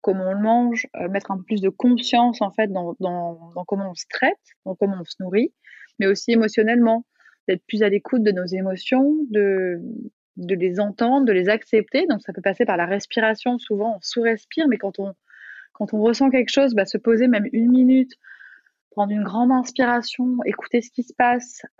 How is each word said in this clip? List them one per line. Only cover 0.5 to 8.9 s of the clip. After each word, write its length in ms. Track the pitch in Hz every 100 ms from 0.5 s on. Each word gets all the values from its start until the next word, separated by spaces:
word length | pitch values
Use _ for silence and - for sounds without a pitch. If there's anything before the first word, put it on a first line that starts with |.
| 240 240 233 -
euh, 120 | - 180
mettre 200 | 196 -
un 80 | 190
peu 60 |
plus 180 | 185 214
de 80 | 190
conscience, 720 | - 247 240 - 240 240 233
en 80 | 196
fait, 220 | - 214
dans, 240 | 185 170 -
dans, 520 | 185 175 170 165 170
dans 120 | 170
comment 260 | 180 196 190
on 20 |
se 120 | 175 -
traite, 300 | - 277 415 _ _
dans 80 | -
comment 240 | 185 202 185
on 60 |
se 120 | 170 -
nourrit, 340 | 185 196 294 _ - - - -
mais 80 | 196
aussi 240 | 196 -
émotionnellement, 720 | 233 214 220 214 240 226 226 - _ _ _ -
d'être 160 | 180 -
plus 160 | 208
à 60 | 208
l'écoute 340 | 202 - 254
de 80 | 214
nos 140 | 185
émotions, 720 | 180 185 190 190 -